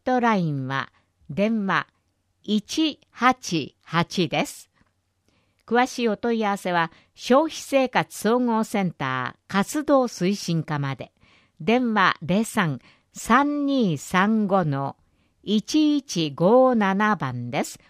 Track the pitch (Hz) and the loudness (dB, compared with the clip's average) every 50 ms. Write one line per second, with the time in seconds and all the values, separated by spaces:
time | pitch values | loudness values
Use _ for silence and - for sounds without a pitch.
0 | - 262 254 247 233 233 220 190 175 156 147 139 131 127 135 135 120 - _ _ | -4 -2 0 2 2 2 2 2 0 -2 -2 -4 -4 -4 -6 -6 -6 -8 _ _
1 | _ _ _ _ _ - 143 160 202 220 226 220 196 190 175 147 - _ _ _ | _ _ _ _ _ -10 -4 -2 0 0 0 -2 -2 0 -2 -2 -2 _ _ _
2 | _ _ _ _ _ _ _ _ _ - 214 214 - - - 311 320 302 - - | _ _ _ _ _ _ _ _ _ -2 0 0 -2 -2 -2 -2 0 -2 -2 -6
3 | _ _ - - 233 254 262 - - - 175 160 127 - - _ _ - 160 165 | _ _ -6 0 0 0 0 0 -4 -4 -4 -4 -4 -6 -10 _ _ -4 -2 -2
4 | 170 - - 196 175 135 - 147 233 - - - - _ _ _ _ _ _ _ | -2 -2 -2 -2 -2 0 0 -2 -4 -4 -8 -16 -20 _ _ _ _ _ _ _
5 | _ _ _ _ _ _ _ _ _ _ _ _ _ - 220 240 254 254 - - | _ _ _ _ _ _ _ _ _ _ _ _ _ -2 0 0 0 0 -2 -2
6 | 240 226 208 - - 233 233 220 220 202 202 196 - 185 175 170 165 160 _ _ | -2 -2 -2 -2 -2 -2 -2 0 0 -2 -2 -4 -4 -2 0 0 0 -2 _ _
7 | _ _ _ - - - 240 277 320 311 - - - - 277 269 262 247 - 185 | _ _ _ -6 0 4 4 4 4 2 -2 -10 -6 0 0 0 2 2 0 0
8 | 156 - - - - 208 233 247 247 240 233 220 220 - - 202 190 170 - - | -2 -2 -4 -4 0 0 2 2 2 0 0 0 -2 -2 -2 -2 -2 -2 -4 -4
9 | 147 131 131 127 127 127 - _ _ - - 196 190 - - 302 294 - 285 269 | -6 -4 -4 -4 -4 -6 -10 _ _ -4 0 0 0 0 -2 -4 0 4 4 4
10 | 254 233 - - 175 185 208 196 - - 170 165 147 - 156 143 143 135 135 - | 4 2 -2 -2 -2 -2 -2 -2 -4 -2 -2 -2 -2 -4 -4 -4 -4 -4 -6 -8
11 | - - _ _ _ _ _ _ _ _ _ - 156 180 226 254 254 233 214 208 | -12 -18 _ _ _ _ _ _ _ _ _ -8 0 2 2 2 2 2 2 4
12 | 185 165 - - 160 139 175 208 226 - - 220 180 160 135 120 _ - _ _ | 4 2 2 0 -2 -2 0 0 0 -2 -2 -2 -2 -2 -2 -6 _ -18 _ _
13 | _ _ - - - - 226 262 285 294 294 294 285 277 277 269 233 185 156 135 | _ _ -18 -8 0 2 2 4 4 2 0 -2 -2 0 0 2 2 0 0 -2
14 | - - - 180 190 208 226 220 214 180 196 190 175 151 139 139 139 143 - _ | -4 -2 0 2 2 2 2 0 0 2 2 2 2 0 -2 -2 -4 -6 -8 _
15 | _ _ _ _ _ _ _ _ - - 208 220 - - - 311 302 302 294 285 | _ _ _ _ _ _ _ _ -4 0 0 0 0 0 2 2 2 2 2 0
16 | - - - 175 160 147 139 - 165 190 233 254 262 262 254 226 208 190 190 196 | -2 -4 -4 -4 -4 -2 -2 0 2 4 6 6 6 6 4 2 2 2 2 2
17 | 214 214 214 160 147 131 123 123 120 120 123 165 - - - - _ _ | 2 2 0 0 -2 -6 -6 -6 -6 -6 -4 -4 -4 -6 -8 -18 _ _